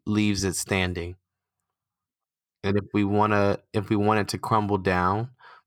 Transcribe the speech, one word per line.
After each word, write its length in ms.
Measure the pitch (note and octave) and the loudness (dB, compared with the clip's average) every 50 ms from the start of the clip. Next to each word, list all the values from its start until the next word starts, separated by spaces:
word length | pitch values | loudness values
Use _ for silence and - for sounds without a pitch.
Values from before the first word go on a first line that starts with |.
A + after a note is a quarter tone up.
| - | -4
leaves 380 | - G#2 G#2+ G#2 G#2 G2+ F#2 F#2+ | -2 0 2 2 2 2 0 -2
it 120 | F#2+ E2+ | -2 -4
standing. 600 | - - - G#2 F#2+ F#2 F2+ F2+ F2+ E2+ F2 F2+ - _ _ _ _ _ _ _ _ _ _ _ _ _ _ _ _ _ _ _ _ _ _ _ _ _ _ _ _ - | -4 -4 -2 0 0 0 -2 -2 -6 -8 -10 -12 -14 _ _ _ _ _ _ _ _ _ _ _ _ _ _ _ _ _ _ _ _ _ _ _ _ _ _ _ _ -4
And 140 | G2 G2 | -2 -2
if 80 | G2+ G2+ - - | -2 -2 -2 0
we 100 | G#2 G2+ | 0 0
wanna, 560 | G2 G#2 G#2 G#2+ G#2 G#2 G2+ G2+ G2+ G2 - - _ - | 2 2 2 2 2 2 2 2 2 0 -2 -6 _ -6
if 160 | G#2+ G2 - | -4 -2 0
we 60 | A2 | 0
want 240 | G2+ G2+ G#2 G#2+ G#2+ | 2 2 2 2 2
it 60 | G2 - | 0 -2
to 80 | - | -4
crumble 400 | F#2 - - A2+ G#2+ G#2 G2+ G2+ | -6 -4 0 0 0 0 0 0
down 540 | F#2+ F2+ G2 F#2 F2+ F2+ F#2 G2 G#2+ A#2 B2+ - _ - - - - _ | 0 0 0 0 2 2 0 0 -2 -4 -6 -10 _ -20 -20 -20 -20 _